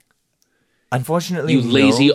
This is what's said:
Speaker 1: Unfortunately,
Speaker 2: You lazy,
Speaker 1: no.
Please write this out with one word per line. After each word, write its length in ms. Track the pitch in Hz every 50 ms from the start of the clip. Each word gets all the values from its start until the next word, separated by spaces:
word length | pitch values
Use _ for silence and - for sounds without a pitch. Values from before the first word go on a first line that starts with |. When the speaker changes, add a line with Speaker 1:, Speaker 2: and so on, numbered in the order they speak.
| _ _ _ _ _ _ _ _ _ _ _ _ _ _ _ _ _ _
Speaker 1:
Unfortunately, 640 | - 131 131 - 160 175 165 - 180 170 135 - -
Speaker 2:
You 80 | 135
lazy, 480 | 120 117 120 135 139 135 127 120 139 143
Speaker 1:
no. 40 | 143